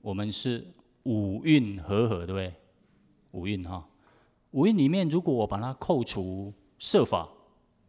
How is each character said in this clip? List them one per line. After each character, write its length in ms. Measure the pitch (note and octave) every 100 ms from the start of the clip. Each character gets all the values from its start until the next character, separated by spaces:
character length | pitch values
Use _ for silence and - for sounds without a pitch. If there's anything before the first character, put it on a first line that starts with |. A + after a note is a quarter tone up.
我 140 | G#2+
们 180 | G2 G#2
是 340 | G2+ C3 A#2 - - _ _
五 420 | C3 G#2+ G2+ G#2
蕴 380 | D#3 D3+ A2 G2
和 260 | F2 G#2 A#2
合， 160 | F#2
对 20 | E2+
不 60 |
对？ 220 | F#2+ F#2 E2+ _ _ _ _ _ _ _
五 140 | F#2 F#2
蕴 160 | G2+ E2+
哈， 180 | F2+ - _ _ _ _ _ _
五 140 | B2+ F#3
蕴 120 | G#3
里 100 | C#3
面， 180 | F#3 E3+
如 140 | E3
果 140 | F3
我 120 | B2 G#2+
把 140 | G2
它 140 | B2
扣 280 | C3 - D3
除 520 | A#2 A2 F#2 F#2+ G2 - _ -
色 260 | - G3+
法， 240 | A#2+ F#2 D#2+ - _ _ _ _